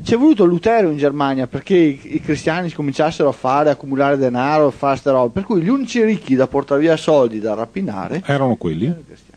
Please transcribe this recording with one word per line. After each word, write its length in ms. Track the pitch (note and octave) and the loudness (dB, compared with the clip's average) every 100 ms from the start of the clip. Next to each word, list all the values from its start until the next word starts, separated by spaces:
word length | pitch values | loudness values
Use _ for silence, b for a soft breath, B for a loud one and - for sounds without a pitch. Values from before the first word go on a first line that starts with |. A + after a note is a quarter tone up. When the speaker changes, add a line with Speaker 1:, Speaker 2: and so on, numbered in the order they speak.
Speaker 1:
ci 100 | - | -2
è 40 | A3+ | 2
voluto 260 | D4+ A3+ | 4 4
Lutero 460 | F3 F3 A3 A#3 F#3 | 4 2 2 2 2
in 80 | D3 | 0
Germania 480 | C#3+ C#3+ C#3 C3+ B2+ | 0 0 -2 -2 -4
perché 300 | C#3 - F#3 | -6 0 2
i, 240 | D#3 C3+ - D#3 | 2 0 -6 -8
i 40 | |
cristiani 500 | - D3 - E3 F3 | -4 -4 -2 -4 -4
cominciassero 560 | D3+ C#3+ C3+ D#3 - D3 | -6 -4 0 -2 0 0
a 40 | |
fare, 380 | B2 C3 C#3 D3+ | 0 0 2 2
a 20 | |
accumulare 460 | C#3 C#3 C3+ C#3 C#3+ | 0 -2 -2 0 2
denaro, 480 | B2+ B2 C3+ D#3 D3 | 0 0 0 2 2
a 40 | |
fare 260 | - C#3 C3 | 0 -2 -2
ste 140 | C#3+ | 0
robe. 200 | C3 B2 | 2 0
Per 120 | D3 | -2
cui 180 | G3 G3 | -2 0
gli 60 | E3 | 0
unici 340 | C#4 A#3+ A#3+ | 0 -2 0
ricchi 300 | A3 G3+ - | 0 0 0
da 120 | B2+ C3 | 0 2
portare 340 | C#3 C3+ C#3 | 0 -2 0
via 160 | D#3+ D#3 | 2 0
soldi, 400 | - D3+ A#2+ G#2+ | 2 2 2 0
da 160 | G#2+ | -6
rapinare, 680 | G#2 A#2 F#3+ F#3 G2 F2+ D3 F#3 | -4 -6 -6 -6 -6 -6 -6 -2
Speaker 2:
Erano 300 | C#3 C3 A2+ | 0 0 -2
quelli? 280 | E2+ D#2 | -4 -4
Speaker 1:
erano 160 | B2 E3 | -4 -6
i 60 | C#3+ | -10
cristiani. 220 | - _ | -20 _